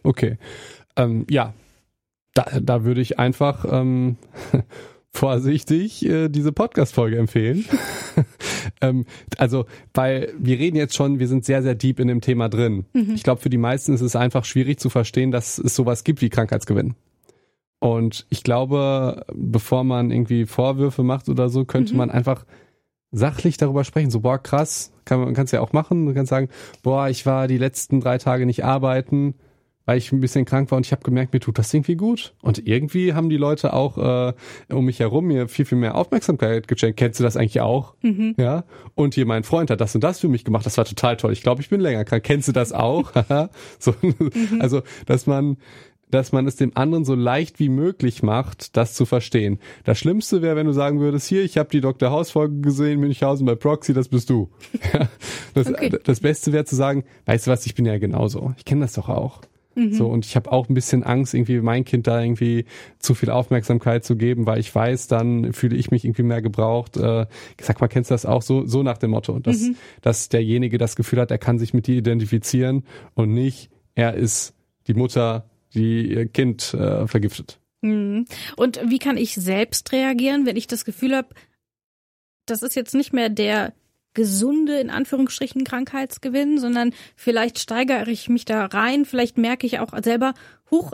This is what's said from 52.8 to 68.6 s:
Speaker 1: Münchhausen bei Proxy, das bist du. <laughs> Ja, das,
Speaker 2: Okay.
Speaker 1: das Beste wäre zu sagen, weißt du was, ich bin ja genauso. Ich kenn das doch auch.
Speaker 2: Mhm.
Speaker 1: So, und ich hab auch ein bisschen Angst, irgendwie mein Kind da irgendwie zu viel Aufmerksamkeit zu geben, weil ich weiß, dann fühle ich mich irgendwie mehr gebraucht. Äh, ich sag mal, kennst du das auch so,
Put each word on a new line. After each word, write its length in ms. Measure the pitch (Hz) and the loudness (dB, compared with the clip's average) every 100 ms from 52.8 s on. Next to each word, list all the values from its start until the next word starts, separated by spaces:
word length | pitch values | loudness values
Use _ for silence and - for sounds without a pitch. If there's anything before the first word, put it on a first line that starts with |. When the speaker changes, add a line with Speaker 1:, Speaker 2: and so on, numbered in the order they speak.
| 147 147 | 2 2
Speaker 1:
Münchhausen 460 | 143 135 139 139 127 | 0 2 0 2 2
bei 100 | 117 | 2
Proxy, 380 | 147 151 - | 0 0 0
das 160 | 131 127 | 0 2
bist 200 | 127 - | 0 2
du. 200 | 123 95 - - | 0 0 -8 -12
<laughs> 200 | - - | -6 -2
Ja, 140 | 127 120 - - - - | 0 0 -4 -12 -14 -4
das, 140 | - 123 | 0 0
Speaker 2:
Okay. 280 | - 262 - | 0 -2 0
Speaker 1:
das 160 | - 127 | 0 2
Beste 320 | 143 156 - | 2 0 0
wäre 140 | 151 147 | 0 0
zu 100 | 131 | 0
sagen, 300 | 139 143 - - - | 0 0 -4 -8 -2
weißt 220 | 113 - | 0 2
du 40 | |
was, 140 | 123 - | 0 0
ich 80 | |
bin 120 | - 117 | 0 0
ja 120 | 104 | 0
genauso. 540 | 101 - 110 117 131 131 | -2 0 -2 -2 -6 -8
Ich 80 | - | -2
kenn 160 | 143 | 0
das 100 | 131 | 0
doch 160 | - - | -4 -4
auch. 320 | - 131 - - _ _ - | -4 -4 -8 -20 _ _ -2
Speaker 2:
Mhm. 180 | 226 | 0
Speaker 1:
So, 140 | 214 117 | 2 0
und 180 | 117 107 | 0 0
ich 100 | 127 | -2
hab 120 | 117 | 0
auch 220 | 131 123 | 0 2
ein 40 | |
bisschen 300 | 127 123 127 | 0 2 0
Angst, 320 | 120 123 135 120 | 2 0 0 0
irgendwie 240 | 117 123 | 0 0
mein 220 | 113 120 131 | 2 0 0
Kind 220 | 123 113 | 0 0
da 120 | 117 | 0
irgendwie 460 | 117 117 120 117 113 - - _ | 0 0 0 0 -2 -12 -20 _
zu 160 | - | 0
viel 160 | 127 113 | 0 2
Aufmerksamkeit 720 | 120 120 123 110 120 - 117 | 0 2 0 2 0 2 0
zu 120 | - 117 | 0 0
geben, 320 | 117 123 113 | 0 0 0
weil 120 | 110 | 0
ich 140 | 110 | -2
weiß, 320 | - 117 131 - | 0 0 -2 0
dann 460 | 117 117 120 117 | 0 2 0 -2
fühle 220 | 117 120 123 | 0 0 0
ich 140 | 127 | 0
mich 120 | 123 | 0
irgendwie 200 | 120 113 | 0 0
mehr 180 | 120 117 | 0 0
gebraucht. 560 | 110 104 113 120 117 - | -2 0 0 0 -2 -2
Äh, 300 | 117 113 110 - - - | 0 0 -2 -8 -20 -8
ich 60 | - | -2
sag 140 | 120 | 0
mal, 80 | 120 | 2
kennst 220 | 127 120 | 0 0
du 60 | 123 | 0
das 100 | - | 0
auch 160 | 120 | -2
so, 240 | 110 131 | 2 0